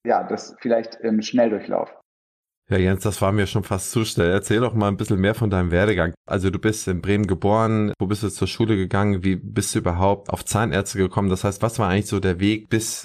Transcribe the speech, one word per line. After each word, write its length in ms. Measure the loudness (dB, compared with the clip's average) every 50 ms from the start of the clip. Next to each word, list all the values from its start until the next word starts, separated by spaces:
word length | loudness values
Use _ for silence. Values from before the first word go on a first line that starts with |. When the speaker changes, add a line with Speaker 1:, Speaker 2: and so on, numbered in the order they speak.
| -2
Speaker 1:
ja, 180 | 0 0 0 0
das 320 | -2 -6 -8 -8 -14 -18 -8
vielleicht 360 | -2 0 0 0 -2 -4 -10
im 260 | -6 -2 0 0 0
Schnelldurchlauf. 720 | -2 0 2 2 2 2 2 -2 -4 -4 -4 -4 -4 -6 -10 -20 _ _ _ _ _ _ _ _ _ _ _ _ _ -2
Speaker 2:
Ja, 80 | 0
Jens, 260 | 2 4 2 2 0 -2
das 180 | -4 -2 0
war 100 | 0 2
mir 140 | 2 2 0
schon 180 | 0 -2 -4 -2
fast 280 | -2 -4 -4 -4 -4
zu 140 | -2 -2 -2
schnell. 260 | 0 0 2 2 4
Erzähl 300 | 2 2 2 0 0 2
doch 120 | 2 0 2
mal 140 | 2 2
ein 100 | 2 0
bisschen 220 | 0 -2 -2 0 2
mehr 160 | 2 2 2
von 140 | 2 0 0
deinem 220 | 2 0 0 2
Werdegang. 420 | 2 2 2 2 2 2 0 -2 -2 -8 _
Also 220 | -4 -2 0 0 0
du 100 | 0 0
bist 280 | 0 -2 -2 -2 -4
in 140 | -4 -4 -2
Bremen 260 | 0 0 2 2 2
geboren, 680 | 0 0 0 2 2 2 2 2 2 2 0 0 -2 -2 -4
wo 80 | -2
bist 160 | -2 -2 -2 -2
du 60 | -6
zur 180 | -4 -4 -4
Schule 300 | -4 0 0 0 2 2
gegangen, 460 | 0 0 0 0 0 2 2 0 0 0
wie 120 | 0 0
bist 400 | 0 -4 -4 -4 -2 -2 0 -2
du 40 | -2
überhaupt 500 | 0 0 0 2 2 2 2 0 -2 -6
auf 160 | -6 -6 -4
Zahnärzte 520 | -2 0 0 0 2 0 0 -2 -2 0
gekommen? 320 | 0 0 0 0 0 0 0
Das 140 | 0 0 0
heißt, 180 | -2 -2 -2
was 160 | -4 -2 0 0
war 100 | 0 2
eigentlich 180 | 2 2 0
so 120 | 0 -2 0
der 200 | 0 0 0 2
Weg 300 | 2 0 0 0 -2 -2
bis 320 | -2 -2 0 -2 -8 -10